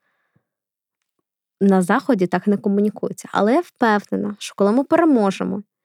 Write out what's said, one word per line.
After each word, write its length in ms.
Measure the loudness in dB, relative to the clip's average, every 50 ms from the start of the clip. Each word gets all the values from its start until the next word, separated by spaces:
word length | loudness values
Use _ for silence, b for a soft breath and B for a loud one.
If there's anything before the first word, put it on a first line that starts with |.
| _ _ _ _ _ _ _ _ _ _ _ _ _ _ _ _ _ _ _ _ _ _ _ _ _ _ _ _ _ _ _ 0
На 220 | 2 2 4 2 2
Заході 440 | 2 0 0 0 0 0 0 0
так 200 | -2 -2 -2 0
не 100 | 0 -2
комунікується. 720 | 0 0 -2 0 0 0 -2 -2 -4 -8 -10 -10 -10 -12 -6 -2
Але 220 | 0 0 2 0
я 60 | 0
впевнена, 760 | -2 -4 _ -2 0 2 2 0 -2 -4 -6 -6 -6 -6 -8 -10
що 160 | -14 -10 -4
коли 160 | 0 0 2 2
ми 120 | 0 0
переможемо, 800 | 0 2 2 4 4 4 2 2 0 -2 -4 -6 -6 -8 -8 -10 _ _ _ _